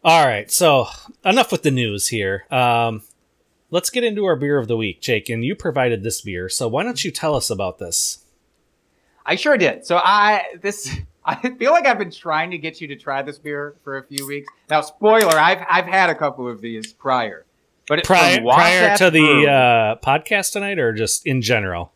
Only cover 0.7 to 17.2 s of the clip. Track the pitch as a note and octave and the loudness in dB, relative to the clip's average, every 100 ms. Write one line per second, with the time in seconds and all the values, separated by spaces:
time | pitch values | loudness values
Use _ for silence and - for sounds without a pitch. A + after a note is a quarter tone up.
0.7 | C#3 B2 - - - G3 A#3 B3 F3 D3+ | 4 0 -8 -20 -8 0 2 2 0 0
1.7 | C3 A#2 G2+ - A#2 G2 G2 - C3 B2 | 0 -2 -4 -4 -4 -4 -4 -4 0 2
2.7 | A#2+ A#2 A2 - _ _ _ _ _ _ | 2 0 -4 -14 _ _ _ _ _ _
3.7 | E3 - B3+ A#3+ G#3 G3 D3 C#3+ C#3+ A2+ | -4 -4 -2 -2 -2 -2 0 0 -2 0
4.7 | A2+ A2 - - A2 - A2+ A#2+ G3+ F3+ | -2 -2 -6 -2 -4 -2 -6 -4 -4 -4
5.7 | C3+ B2+ A2+ G#2 - - F2 F#2 - A#2+ | -2 0 -2 -4 -8 -10 -10 -8 -6 -4
6.7 | B2 G#3+ A#3+ F#3 - D#3+ C#3+ - G2 F#2+ | -4 -4 -6 -8 -6 -4 -2 -4 -4 -6
7.7 | - F#2+ - - - _ _ _ _ _ | -8 -8 -6 -6 -8 _ _ _ _ _
8.7 | _ _ _ _ _ - F#3+ D4 C4+ E3 | _ _ _ _ _ -6 -2 2 2 2
9.7 | - - F3 F3+ G#3 G#3 G#3 F3+ F3 G3 | -2 -2 0 4 4 4 2 -2 -8 -8
10.7 | G3+ - - - _ - C#3+ B3 B3+ B3 | -8 -10 -10 -12 _ -6 -4 -6 -2 2
11.7 | E4+ C#4 A3+ F#3 - E3+ D#3 E3+ F3 D#3 | 4 4 0 -4 -10 -4 -4 -4 -6 -10
12.7 | D#3+ D#3 C#3 - C#3 C#3 C#3+ D3+ D3 D3 | -10 -16 -12 -6 -6 -6 -10 -10 -10 -10
13.7 | D3 - C3+ C3 C#3 C#3 C#3+ C#3+ _ _ | -14 -14 -14 -10 -10 -8 -10 -12 _ _
14.7 | D3+ D3 _ G#3+ A3 G3 D#3+ D#3+ F#3+ F3 | -2 -2 _ 4 6 6 4 4 2 0
15.7 | F3 F3 F#3+ F3+ D#3+ D3 C3 B2 A2+ A2+ | -2 0 0 2 0 -4 -6 -12 -10 -12
16.7 | A2+ A2 _ C3+ B2+ | -12 -14 _ -2 -2